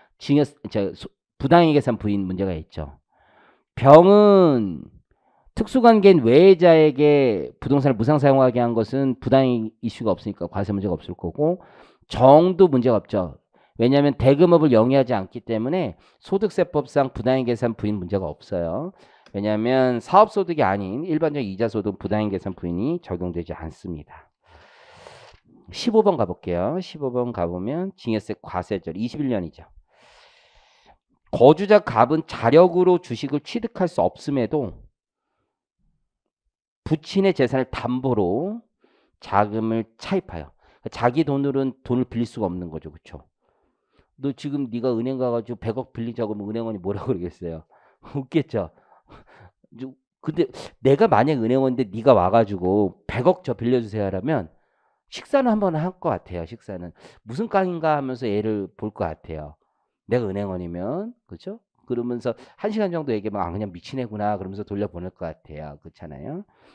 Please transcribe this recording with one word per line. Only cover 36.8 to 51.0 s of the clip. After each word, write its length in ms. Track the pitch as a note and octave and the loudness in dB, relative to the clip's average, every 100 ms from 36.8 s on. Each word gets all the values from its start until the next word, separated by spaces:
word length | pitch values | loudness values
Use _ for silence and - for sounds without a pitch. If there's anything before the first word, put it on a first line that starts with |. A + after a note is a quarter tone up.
부친의 500 | - D#3 - G3 F#3+ | -6 -6 -2 0 0
재산을 320 | F3 B2+ C3+ B2+ | 2 0 0 -4
담보로 880 | - B2 B2+ C3 A2 F2+ G#2+ F3+ A3+ _ _ _ _ _ _ | -6 -6 -4 -2 0 0 -2 -6 -10 _ _ _ _ _ _
자금을 640 | - G2 G#2 A2 A2 A2+ G#2+ _ | -2 -2 0 -2 -2 -4 -6 _
차입하여, 540 | - G3 - E2+ C#2+ | -6 -6 -6 -14 -14
그러니까 380 | _ _ _ - | _ _ _ -16
자기 320 | - A#2+ C3 | -2 0 0
돈으로는 500 | D3 C#3 C#3 C3+ C3+ - | -2 -2 -2 -2 -4 -8
돈을 200 | - B2 | -4 -2
빌릴 240 | B2 A2+ A#2 | -2 -4 -6
수가 180 | - F#2+ | -4 -6
없는 240 | F2+ F2 | -6 -10
거죠. 220 | D#2 D#2+ | -12 -16
그쵸? 320 | D2+ - D2 _ _ _ _ _ _ _ _ _ _ | -20 -20 -20 _ _ _ _ _ _ _ _ _ _
너 160 | C3+ | -8
지금 340 | - D3 C#3+ B2+ | -6 -8 -6 -6
네가 260 | A#2 B2+ A#2 | -4 -2 -2
은행 220 | B2 C3 | -4 -4
가가지고 400 | B2+ A#2 G#2+ A#2+ | -4 -4 -6 -8
백억 340 | A2+ A2 B2 | -8 -8 -10
빌리자고 420 | - A#2 A#2 G#2+ G#2+ | -10 -10 -6 -6 -6
하면 120 | G2+ | -8
은행원이 300 | A2+ A2+ G2+ | -8 -8 -8
뭐라 240 | F2+ G2+ A#2+ | -8 -6 -6
그러겠어요? 580 | G2 F2 - F2 D#2+ - _ _ _ | -6 -6 -10 -12 -12 -16 _ _ _
<laughs> 120 | - C#3+ | -12 -12
웃겠죠? 540 | C3 D#3+ - A2+ E2+ _ _ _ _ - _ _ F#2+ _ _ - C3 - _ _ | -4 -4 -4 -6 -8 _ _ _ _ -20 _ _ -20 _ _ -18 -18 -18 _ _
근데 240 | - D#3 D3+ - - _ | -8 -4 -4 -6 -20 _
내가 280 | C3 C#3+ | 2 4